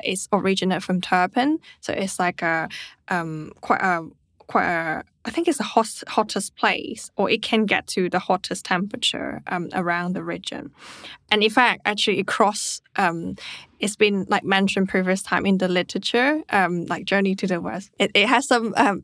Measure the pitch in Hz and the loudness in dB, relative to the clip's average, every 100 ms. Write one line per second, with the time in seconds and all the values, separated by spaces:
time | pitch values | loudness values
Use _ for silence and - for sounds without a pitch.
0 | - 190 - 196 190 190 190 185 - 180 | 0 -4 0 0 2 0 0 -2 -2 -2
1 | - 180 180 247 285 320 - - - - | 2 2 2 2 2 0 -4 -12 -6 -4
2 | 196 - 180 180 165 160 165 - - _ | -4 -2 -2 -2 -2 -2 -4 -10 -16 _
3 | - 180 165 156 156 - - - 190 170 | -4 -4 -4 -8 -12 -12 -2 0 2 0
4 | 160 _ _ _ - 208 175 165 165 - | -4 _ _ _ -2 0 2 0 -2 -6
5 | - _ - - 339 - 214 226 220 - | -8 _ -8 -2 0 0 2 2 0 -6
6 | - - 214 202 - - 214 - - - | -4 -2 -2 -4 -6 0 0 0 -6 -12
7 | - - - 233 - 220 208 190 - 202 | -10 -2 0 0 0 0 2 0 -2 -2
8 | 180 185 - 185 - 185 - 180 202 - | 0 0 0 -2 0 -8 -2 -2 -2 -2
9 | - - - - - 180 170 190 170 175 | -4 -2 -8 -8 -6 -6 -4 -4 -2 -2
10 | 175 185 165 180 - - - _ - - | -2 -4 -6 -8 -8 -12 -14 _ -20 -18
11 | - - - 214 220 254 233 180 208 208 | -18 -14 0 4 4 4 4 2 -2 0
12 | 220 196 - - 208 208 - - _ - | 0 0 0 4 4 4 -6 -8 _ 0
13 | 180 165 185 190 - - - - 208 - | 0 0 -6 -10 -14 -16 -18 -6 -4 2
14 | 208 196 190 202 - 196 196 196 190 190 | 2 2 2 0 2 2 4 2 0 2
15 | 185 190 - 180 196 190 185 180 175 - | 2 0 0 0 2 2 2 0 0 -4
16 | - 240 269 311 - 202 175 175 190 170 | 0 2 2 0 0 2 2 0 -4 -6
17 | 190 196 196 190 190 175 175 180 - - | 0 2 2 0 -2 -2 -4 -8 -10 -2
18 | 202 202 214 247 - 240 226 - 202 185 | 2 4 4 2 4 2 2 2 2 2